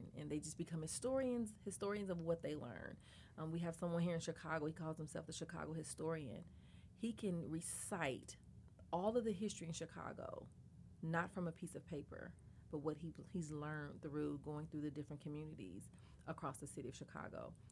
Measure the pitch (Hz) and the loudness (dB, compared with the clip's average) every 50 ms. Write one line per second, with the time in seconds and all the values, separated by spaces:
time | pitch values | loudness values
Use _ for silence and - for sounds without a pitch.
0 | 123 - - - 151 151 147 151 151 156 - - 165 - 170 160 156 160 - - | -6 -6 -6 -4 -2 0 0 0 0 -2 -2 -2 -2 0 0 0 0 0 0 2
1 | - 254 262 269 262 254 247 240 226 214 214 - - 208 190 - 202 196 202 208 | 4 4 6 6 6 6 6 4 4 2 -2 -4 -4 -4 -2 0 2 2 4 2
2 | 202 190 180 170 165 165 165 165 - 147 151 147 127 120 101 - - - - - | 4 2 2 2 6 6 4 6 4 0 0 0 -2 -4 -4 -4 -6 -6 -8 -8
3 | - - - - - - - - 156 160 165 170 170 170 165 - 185 175 170 170 | -12 -14 -14 -14 -16 -14 -6 -2 0 2 2 2 2 2 2 2 2 4 6 6
4 | 170 180 170 165 - - 160 - - 156 156 160 147 156 160 - 165 160 160 165 | 6 6 6 4 2 0 -2 -2 0 2 2 4 4 2 2 0 0 0 0 0
5 | 156 151 - - 160 - 160 - 165 165 170 165 156 151 160 160 156 - - - | -2 -2 -2 -4 -2 -2 -2 -4 -4 -2 -2 -2 -2 0 0 -2 -2 -2 -2 0
6 | 151 160 165 160 147 120 95 - 170 - - - - - - - - - - - | 2 2 2 2 0 -2 -4 -4 -6 -8 -12 -14 -16 -14 -16 -16 -16 -16 -6 -2
7 | - 233 220 - 233 196 180 170 165 110 160 165 175 - - - - - 214 175 | -2 -2 0 2 2 4 4 4 2 2 0 0 0 0 -2 -2 0 0 2 4
8 | 160 139 127 - - - - - - - - - - - - - - - - 170 | 4 4 4 2 -2 -8 -12 -12 -14 -14 -14 -14 -16 -16 -16 -16 -4 2 2 6
9 | 185 214 226 247 214 226 202 175 220 202 - - 170 165 165 - 165 156 - - | 6 8 6 8 6 6 4 4 2 0 0 0 -2 -2 0 -2 -2 -4 -4 -4
10 | - - - - - - - - - - - - - - - - - - - - | -4 -2 -2 -2 -4 -4 -4 -4 -6 -8 -12 -14 -16 -16 -14 -14 -14 -14 -8 -2
11 | - 160 165 165 175 170 - 190 175 165 165 - - 160 - - - - 170 143 | 2 4 6 6 4 4 2 0 0 0 0 -2 -6 -4 -4 -6 -4 -2 -4 -4
12 | 151 - - - - - - - - - - - - - - 151 143 156 151 151 | -4 -4 -6 -8 -8 -8 -10 -12 -14 -16 -16 -16 -10 -4 -4 0 2 2 0 2
13 | 165 160 151 - - - - 180 160 147 151 147 147 151 156 151 147 143 143 - | -2 -6 -4 -6 -10 -2 0 0 0 2 0 0 0 0 0 -2 -2 -4 -6 -6
14 | - 151 139 151 151 147 147 143 139 147 151 147 156 160 - 151 147 151 143 151 | -4 0 2 2 4 4 2 0 -2 -2 -2 -2 -2 -2 -2 0 0 0 0 -2
15 | 143 - 151 143 - 160 147 151 156 156 156 - 101 92 87 101 - - - - | -4 -4 -4 -4 -4 -4 -2 -2 -4 -4 -6 -6 -6 -6 -6 -8 -8 -10 -12 -14
16 | - - - - - 147 156 - 170 139 143 - - - - - 131 120 - - | -16 -16 -16 -10 -6 -6 -4 -2 -2 -2 -2 -2 -6 -6 -6 -4 -4 -4 -6 -6
17 | - - - - - - - - 62 - - - - - | -10 -8 -6 -6 -4 -4 -4 -4 -6 -6 -8 -10 -14 -8